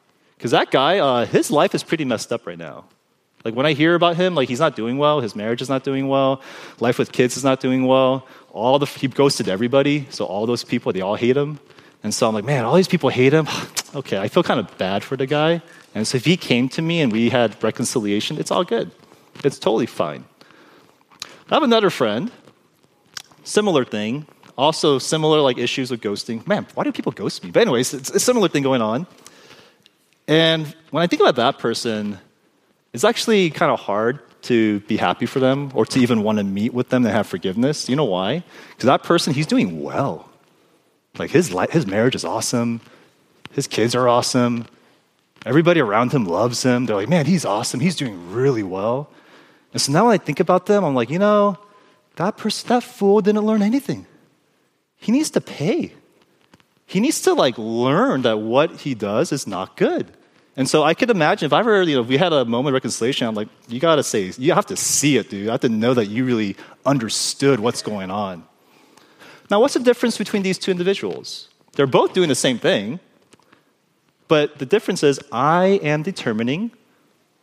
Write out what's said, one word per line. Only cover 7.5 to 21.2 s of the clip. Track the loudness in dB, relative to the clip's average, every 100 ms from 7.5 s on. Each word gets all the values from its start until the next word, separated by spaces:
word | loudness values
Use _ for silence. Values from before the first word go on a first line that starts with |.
| 0
doing | 0 0 2
well, | 4 4 0 -6 -20 -16
all | -2 2 2
the, | 2
he | -2 -4
ghosted | 2 2 2 -2
everybody, | -2 0 2 2 0 -4
so | -8
all | -6 -4 -2
those | -4
people, | -2 -4 -2
they | -4
all | -2 0
hate | 2 2
him. | 0 -6 -16 -20 -20 _
And | -8
so | 0 0
I'm |
like, | 0
"Man, | -2 -2
all | 2 2
these | 2
people | 2 0
hate | 4 4
him." | 4 0
<sighs> | -6 -8 -10 -10 -12
Okay, | -6 -4
I | 0
feel | 0
kinda | 2 0 -4 -4
bad | -4 -4
for | -4 -6
the | -2
guy. | 0 2 0 -4 -20 -12
And | -6 -4
so | -2
if | 0
he | 0
came | 0 0 0
to | -2
me | -2 0
and | 0
we | 2 2
had | 2 0 0
reconciliation, | -4 -2 -4 -2 -2 -2 -2 -6
it's | -4
all | -2
good. | -2 -4 -4 -10 -20 -20 _ -2
It's | -2 0
totally | 0 0 -2
fine. | -4 -6 -6 -16 _ -20 -20 -20 -20 _ _ _ _